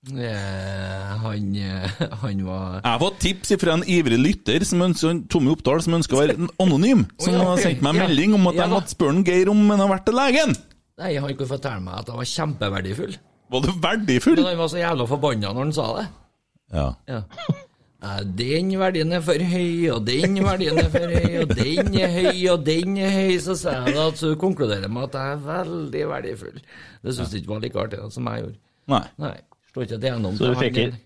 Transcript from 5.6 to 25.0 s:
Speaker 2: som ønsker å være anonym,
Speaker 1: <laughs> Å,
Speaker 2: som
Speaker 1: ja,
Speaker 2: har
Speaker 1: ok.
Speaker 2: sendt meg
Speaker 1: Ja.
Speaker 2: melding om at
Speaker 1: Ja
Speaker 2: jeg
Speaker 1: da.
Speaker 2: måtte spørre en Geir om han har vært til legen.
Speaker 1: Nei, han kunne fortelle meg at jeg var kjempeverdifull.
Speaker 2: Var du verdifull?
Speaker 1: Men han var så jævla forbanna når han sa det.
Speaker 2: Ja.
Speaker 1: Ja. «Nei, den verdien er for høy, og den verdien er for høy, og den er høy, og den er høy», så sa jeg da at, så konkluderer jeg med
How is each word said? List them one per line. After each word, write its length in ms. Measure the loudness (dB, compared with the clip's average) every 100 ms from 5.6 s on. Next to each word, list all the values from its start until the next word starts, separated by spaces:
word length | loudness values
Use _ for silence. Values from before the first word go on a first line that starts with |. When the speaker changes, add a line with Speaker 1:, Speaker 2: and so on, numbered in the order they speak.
| 2 0
Speaker 2:
som 140 | 2 0
ønsker 180 | 2 2
å 60 |
være 160 | 4 2 -2 2
anonym, 460 | 4 4 6 6 4
Speaker 1:
<laughs> 0 |
Å, 160 | 0 0
Speaker 2:
som 100 | 2
Speaker 1:
ja, 60 |
Speaker 2:
har 160 | 2 2
Speaker 1:
ok. 80 | 2
Speaker 2:
sendt 180 | 2
meg 140 | 2 2
Speaker 1:
Ja. 80 | 2
Speaker 2:
melding 300 | 2 4 6
om 120 | 4
at 80 | 4
Speaker 1:
Ja 80 |
Speaker 2:
jeg 60 | 2
Speaker 1:
da. 60 | 2
Speaker 2:
måtte 200 | -2 0
spørre 220 | 2 4
en 80 | 4
Geir 260 | 4 4
om 140 | 6 6
han 140 | 6
har 120 | 4
vært 160 | 2 2
til 80 | 2
legen. 400 | 4 4 2 0 -6 _ _ -10
Speaker 1:
Nei, 160 | -4
han 200 | -4 -4
kunne 160 | -6 -6
fortelle 340 | -6 -6 -8
meg 160 | -8 -10
at 80 | -10
jeg 80 | -8
var 100 | -6
kjempeverdifull. 920 | -2 -2 -2 -2 -2 -4 -6 -8 -10 _ _ _
Speaker 2:
Var 120 | -2
du 120 | 0
verdifull? 640 | 0 0 0 2 2 6 4
Speaker 1:
Men 80 | 4
han 140 | 2
var 100 | -2
så 80 | -2
jævla 300 | -2 0 0
forbanna 440 | 0 0 0 -2
når 120 | -2
han 100 | -2
sa 140 | -2 -2
det. 140 | -4 -6 -12 _ _ _ _ _
Speaker 2:
Ja. 180 | -4 -2 -4 -10
Speaker 1:
Ja. 160 | -10 -10 -14 -4 -4 -6 _ _ _
«Nei, 220 | -10 -8 -8
den 420 | -6 -2 -2 -2 0
verdien 340 | 0 0 -2
er 80 | -2
for 240 | 0 0
høy, 460 | 0 0 0 0 0
og 180 | 0 0
den 320 | 0 0 2
verdien 400 | 0 0 0 2
er 80 | 2
for 240 | 0 0
høy, 240 | 0 0 0
og 120 | 0
den 400 | 0 0 0 0 2
er 180 | 2
høy, 320 | 2 2 2 2
og 180 | 2
den 320 | 2 0 0 0
er 160 | 0
høy», 300 | 2 2 2
så 160 | 0 -4
sa 160 | -2 -2
jeg 160 | 0 2
da 80 | 0
at, 80 | 0
så 220 | -2 0
konkluderer 480 | 0 0 0 -2 -4
jeg 80 |
med 140 | -6